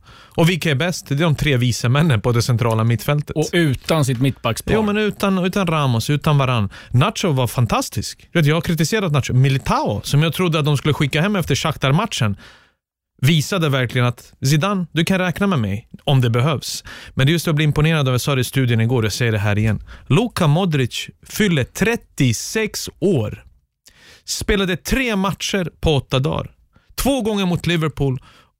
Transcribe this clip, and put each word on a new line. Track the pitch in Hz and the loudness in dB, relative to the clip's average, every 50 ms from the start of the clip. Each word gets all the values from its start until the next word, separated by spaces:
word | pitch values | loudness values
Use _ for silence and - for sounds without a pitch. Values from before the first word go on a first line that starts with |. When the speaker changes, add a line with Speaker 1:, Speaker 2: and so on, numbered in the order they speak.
| _ - - - - - - | _ -20 -20 -20 -18 -8 0
Speaker 1:
Och | - 165 170 | 2 2 2
vilka | 185 147 - 170 | 2 0 0 -2
är | 139 | 0
bäst? | 127 165 180 175 - - - | 0 0 -2 -4 -6 -6 -4
Det | 139 | -2
är | 139 | 0
de | 175 165 139 | 2 0 0
tre | - - 151 135 | 0 0 0 2
vise | 120 123 127 113 - - 120 | 2 2 0 0 0 0 0
männen | 131 143 165 170 123 101 | 2 2 2 2 2 2
på | - 123 | 2 2
det | 117 117 | 2 2
centrala | - - 123 107 117 117 110 110 110 | 2 2 0 0 2 2 2 2 2
mittfältet. | 117 120 107 - - 147 147 - - - | 2 0 0 0 -2 -2 -2 -2 -4 -4
Speaker 2:
Och | 156 151 - | -4 -2 0
utan | - 170 165 147 123 - - - 165 156 135 | 0 2 2 2 0 -2 -2 -2 0 2 2
sitt | 117 131 117 | 0 0 0
mittbackspar. | 135 135 - - - 117 110 - - - | 0 0 0 -2 -4 -4 -4 -4 -2 0
Speaker 1:
Jo, | - 220 | 0 0
men | 220 208 202 | 0 0 0
utan, | 214 214 202 190 - - 196 190 185 175 | 0 -2 -2 -2 -2 0 0 0 0 0
utan | 190 - 208 190 | -2 0 0 0
Ramos, | 170 160 151 143 131 117 113 - - | 0 0 0 2 2 0 0 0 0
utan | 147 143 - 160 147 139 | -2 0 2 2 2 2
Varane. | 135 127 127 113 101 92 - - - - | 2 2 0 0 -2 -4 -6 -12 -10 -2
Nacho | - 123 160 220 214 - - 180 | 2 2 2 2 0 -2 -2 0
var | 139 131 123 | 0 0 0
fantastisk. | 117 - 131 120 104 202 254 269 - - 107 92 - - _ - - | 0 0 -2 0 0 0 -2 -2 -4 -6 -8 -8 -10 -12 _ -12 -4
Vet | - 175 151 | 0 2 2
du, | 143 | 2
jag | 156 | 2
har | 170 | 0
kritiserat | - - 170 156 160 - 226 220 196 170 | 0 -2 0 0 0 0 0 -2 0 0
Nacho. | 147 131 - - | 0 0 0 2
Militao, | - 127 131 135 135 135 - - 214 277 302 185 104 - - | 2 2 4 4 2 0 0 0 -2 0 0 -2 -4 -4 -4
som | - - 143 | 0 2 2
jag | 160 165 | 2 2
trodde | - - 185 175 156 160 | 0 0 0 0 0 0
att | 139 | 2
de | 151 147 | 2 0
skulle | 131 - 156 135 | 0 0 0 0
skicka | - 156 131 - 151 | 0 -2 -2 0 0
hem | 165 208 214 | 0 0 0
efter | 190 156 - 139 | -2 0 -2 -2
Shakhtar-matchen, | - - 160 - - - 135 139 180 226 - - - 123 104 98 - - - - - _ _ _ _ _ _ _ _ _ _ _ - | -2 0 -4 -2 0 0 2 2 2 0 -2 -2 -2 -2 -2 -2 -6 -12 -20 -20 -20 _ _ _ _ _ _ _ _ _ _ _ 0
visade | 131 143 170 156 135 - 214 185 160 147 | 2 2 2 2 0 0 -2 0 0 0
verkligen | 135 131 127 113 - 127 123 | 0 0 -2 0 0 0 0
att | 120 120 - - - - - - | 0 -2 -6 -14 -20 -12 -4 0
Zidane, | 135 156 151 175 202 208 190 175 - | 2 2 2 2 0 0 -2 -4 -4
du | - 151 170 | -2 -2 0
kan | - 190 180 | 0 0 0
räkna | 185 180 - - 202 | 0 -2 -2 0 0
med | 202 180 131 | 0 0 0
mig | 107 95 98 110 - _ - - - | 0 -2 -4 -6 -8 _ -18 -8 -2
om | 147 143 131 | 2 2 2
det | 123 120 | 2 2
behövs. | 113 120 123 160 143 107 - - - - - - - - - - - | 2 2 0 0 0 -2 -6 -8 -10 -12 -12 -14 -18 -18 -18 -8 -2
Men | - 135 | 0 2
det | 139 | 2
är | |
just | 170 165 - 175 | 2 0 0 0
att | 156 | 0
bli | 147 156 | 2 2
imponerad | 147 143 151 151 160 165 156 139 131 | 2 2 2 2 2 2 2 2 2
av, | 127 | 0
jag | 120 | 0
sa | - 151 139 | 0 0 0
det | 127 | 0
i | 120 | 0
studion | - - 135 131 120 120 113 | 0 0 0 2 2 2 2
igår, | 113 117 131 120 110 | 2 2 2 0 0
jag | 104 | 0
säger | - - 123 113 | -2 0 0 0
det | 107 104 | 0 0
här | 104 107 101 107 | 0 0 0 0
igen. | 110 113 104 - - - - - - | 0 0 0 -2 -6 -14 -20 -12 -4
Luka | - 127 185 247 233 - - 180 | 0 2 2 2 0 -2 0 2
Modric | 147 143 175 202 175 151 135 127 113 - - - - - _ - | 2 2 2 2 0 0 0 -2 -2 -4 -8 -12 -12 -16 _ -20
fyller | - - - 214 196 170 139 117 | -10 -2 0 0 2 2 0 -2
trettiosex | - - - 190 220 240 226 - _ - - 143 123 110 - - - - 220 220 - - - - - - - | -2 -2 -2 0 0 0 -2 -6 _ -2 0 0 0 0 -2 -6 -6 -4 -4 -4 -4 -6 -8 -10 -10 -8 -2
år. | 156 202 185 123 104 104 - - - - _ _ _ _ _ _ _ - _ _ - - - - - | 0 0 0 0 -2 -4 -8 -12 -18 -20 _ _ _ _ _ _ _ -20 _ _ -20 -20 -20 -20 -12
Spelade | - - - - - 214 196 196 175 180 | -10 -8 -6 -2 -2 -2 0 0 -2 -4
tre | - - - 214 269 262 240 214 | -4 -2 -4 -2 -2 0 -2 -2
matcher | 190 190 196 - - - - - 196 175 147 _ - | 0 -2 -2 -4 -4 -6 -4 -4 -4 -4 -4 _ -2
på | - 165 151 | 0 2 2
åtta | 135 - - 143 131 | 2 0 0 -2 -2
dagar. | 135 160 160 - - - _ _ _ _ _ _ _ _ - - | 0 -2 -4 -4 -6 -10 _ _ _ _ _ _ _ _ -8 -2
Två | - 247 285 262 | 0 0 0 0
gånger | 202 220 214 202 190 | 0 -2 0 0 0
mot | 180 175 - - | 0 0 -2 -2
Liverpool | 160 175 165 160 151 - - 139 135 127 127 - - - - _ _ _ | -2 -2 0 -2 -2 -2 -2 -2 -2 -2 -4 -10 -18 -20 -20 _ _ _